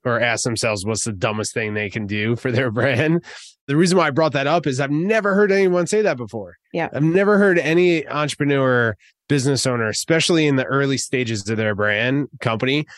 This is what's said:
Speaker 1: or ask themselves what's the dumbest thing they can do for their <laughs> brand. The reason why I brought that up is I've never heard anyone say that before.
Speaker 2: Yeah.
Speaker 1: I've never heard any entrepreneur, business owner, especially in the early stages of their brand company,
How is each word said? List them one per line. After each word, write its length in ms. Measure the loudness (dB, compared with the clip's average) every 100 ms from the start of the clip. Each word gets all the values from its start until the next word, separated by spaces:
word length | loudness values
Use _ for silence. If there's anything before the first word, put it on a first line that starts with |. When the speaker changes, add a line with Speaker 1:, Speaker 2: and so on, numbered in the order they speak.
Speaker 1:
or 160 | -4 0
ask 240 | 0 -2
themselves 400 | -4 -2 -2 -2 -4
what's 180 | -4
the 100 | -6
dumbest 400 | -4 -4 -4 -6
thing 220 | -6 -4 -4
they 140 | -6
can 160 | -6 -6
do 280 | -2 -2 -2
for 160 | -2
their 200 | -2 0
<laughs> 80 | 0
brand. 440 | 0 0 0 0 -4 -16 -20 _ -2
The 100 | 0
reason 200 | 2 2
why 100 | 2
I 20 |
brought 240 | 2 0
that 140 | 0 0
up 180 | 0 0
is 140 | -2
I've 80 | -2
never 440 | -2 0 0 2 2
heard 160 | 4
anyone 340 | 4 2 2 0
say 160 | 0
that 160 | 0 -2
before. 380 | -6 -10 -12 -16 _
Speaker 2:
Yeah. 160 | -6 -6
Speaker 1:
I've 120 | 0
never 340 | 2 4 4 4
heard 220 | 4 4
any 460 | 2 4 4 2 -2
entrepreneur, 880 | -4 -4 -2 0 2 4 2 2 -2 _ _ -2
business 360 | 0 2 0 0
owner, 220 | 0 -2
especially 580 | -4 0 0 2 2 2
in 120 | 2
the 80 | 0
early 320 | 0 0 -2
stages 520 | -2 -2 -2 -4 -4
of 60 | -2
their 180 | -2
brand 540 | 0 0 0 0 -2 -4 -4
company, 440 | -4 -2 0 -2 -4